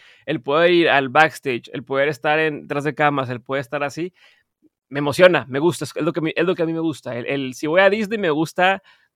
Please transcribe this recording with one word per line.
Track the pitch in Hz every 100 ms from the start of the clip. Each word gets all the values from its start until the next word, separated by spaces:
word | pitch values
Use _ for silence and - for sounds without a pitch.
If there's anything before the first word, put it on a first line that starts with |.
| - _ -
el | 156
poder | 135 151 175
ir | 175 151
al | 135 135
backstage, | 143 156 - 139 117 -
el | 139
poder | 117 135 147
estar | 147 151 156
en, | 160 147
detrás | - 143
de | 147
cámaras, | 147 151 143 123
el | 123
poder | - 135
estar | 135 147
así, | 143 156 180 - _ _ _ _ _ _ -
me | 139
emociona, | 147 127 180 156 123
me | 135
gusta, | 170 135 147
es, | -
es |
lo | 156
que | 165
mi, | 156 -
es | 175
lo | 175
que |
a | 165
mí |
me | 165
gusta. | 165 135 127 120
El, | -
el, | 143 131 127
si | 151
voy | 175
a | 196
Disney, | 214 196 220
me | 180
gusta, | 147 160 - 185 196 - _ _